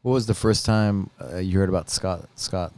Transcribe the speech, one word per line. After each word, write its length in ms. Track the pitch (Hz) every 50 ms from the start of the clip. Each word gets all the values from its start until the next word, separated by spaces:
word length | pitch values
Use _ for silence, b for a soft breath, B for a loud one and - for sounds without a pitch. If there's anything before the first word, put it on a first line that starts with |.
| -
What 100 | 123 127
was 120 | 131 110
the 60 | 110 110
first 300 | - - 120 104 - -
time, 440 | - 110 107 107 104 101 98 92 - _ -
uh, 180 | - 64 80
you 220 | 90 92 92 90 95
heard 80 | 98
about 220 | 92 95 87 - -
Scott, 400 | - - - 95 90 82 - - _
Scott, 360 | - - - - 92 87 78 -